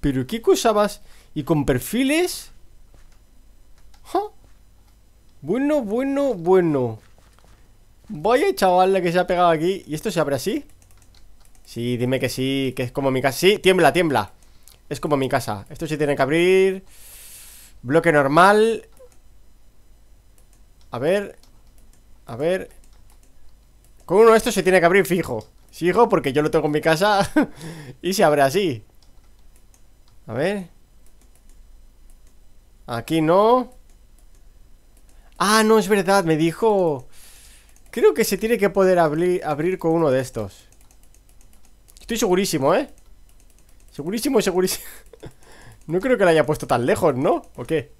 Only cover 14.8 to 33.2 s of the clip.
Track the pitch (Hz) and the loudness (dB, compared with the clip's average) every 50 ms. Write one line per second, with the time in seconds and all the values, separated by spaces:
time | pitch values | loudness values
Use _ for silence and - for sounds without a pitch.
14.8 | _ - 147 - - 139 147 139 135 127 139 135 123 - 107 101 101 - 151 - | _ -12 -12 -8 -4 -2 -2 -2 -2 -2 -2 -4 -4 -4 -10 -10 -10 -16 -14 -12
15.8 | 170 151 156 143 151 143 143 135 139 131 151 165 175 180 190 190 190 190 190 190 | -8 -8 -4 -4 -2 -2 0 -2 0 0 0 0 2 4 4 4 2 2 -2 -4
16.8 | 190 - - - - - - - - - - - - - - - - - - - | -12 -20 -20 -20 -20 -20 -20 -20 -20 -20 -20 -20 -20 -20 -20 -20 -20 -20 -20 -18
17.8 | - 117 139 165 165 170 156 147 139 135 147 165 180 196 208 214 220 226 226 - | -8 0 0 2 2 4 2 4 2 4 4 6 6 6 6 4 2 2 0 -4
18.8 | - - - - - - - - _ - - - - - - - - - _ - | -8 -16 -20 -20 -20 -20 -20 -20 _ -20 -20 -20 -20 -20 -20 -20 -20 -20 _ -20
19.8 | - - - - - - - _ _ - - - - _ - _ - _ - _ | -20 -20 -20 -20 -20 -20 -20 _ _ -20 -20 -20 -20 _ -20 _ -20 _ -20 _
20.8 | - - - 120 127 156 190 208 202 - - - - - - - - - _ - | -20 -14 -12 -4 -2 -2 -2 -2 -2 -8 -14 -20 -20 -20 -20 -20 -20 -20 _ -20
21.8 | - - - - - - - - - - 123 113 143 165 185 190 185 - - - | -20 -20 -20 -20 -20 -20 -20 -20 -18 -16 -10 -6 -4 -4 -4 -4 -6 -12 -18 -20
22.8 | - - - - - - - - - - - - - - - - _ _ _ - | -20 -20 -20 -20 -20 -20 -20 -20 -20 -20 -20 -20 -20 -20 -20 -20 _ _ _ -20
23.8 | _ - - - - - 165 196 226 226 220 220 214 254 208 196 160 185 180 185 | _ -20 -20 -20 -8 -2 4 4 6 6 6 4 2 0 -4 -2 0 2 2 4
24.8 | 165 170 185 202 185 - 175 185 160 - 127 110 - - _ _ - _ - - | 4 4 4 4 2 2 -2 -4 -4 -6 -8 -10 -10 -14 _ _ -20 _ -14 -4
25.8 | 160 175 175 202 240 233 214 170 127 139 127 147 147 156 147 160 143 156 147 151 | -4 -2 2 2 2 2 2 -2 -2 0 -2 0 -2 0 0 0 -2 0 -2 0
26.8 | 151 165 160 160 190 208 208 196 196 - - 311 262 - - - - 160 165 160 | 0 0 0 2 2 0 2 0 0 0 0 0 0 0 -4 -16 -16 -16 -16 -16
27.8 | 147 131 127 - - 170 190 202 196 156 147 143 139 139 135 196 208 175 127 110 | -18 -20 -20 -10 -6 -6 0 2 4 4 4 4 2 2 2 0 -2 -2 -4 -6
28.8 | - - - - _ - - - _ - - - - - - - - _ - _ | -12 -20 -20 -20 _ -20 -20 -20 _ -20 -20 -20 -20 -20 -20 -20 -20 _ -20 _
29.8 | - - - _ - - - - - - 113 120 147 185 202 202 185 165 - - | -20 -20 -20 _ -20 -20 -20 -20 -18 -12 -6 -4 -4 -4 -4 -6 -10 -14 -18 -20
30.8 | - _ _ - - - - - _ - - - _ - - - - - - - | -20 _ _ -20 -20 -20 -20 -20 _ -20 -20 -20 _ -20 -20 -20 -20 -20 -20 -20
31.8 | - - _ _ - - - _ - - - - - - - - _ _ - _ | -20 -20 _ _ -20 -20 -20 _ -20 -20 -20 -20 -20 -20 -20 -20 _ _ -20 _
32.8 | - - 123 117 117 - 156 160 | -14 -10 -10 -10 -6 -4 -2 0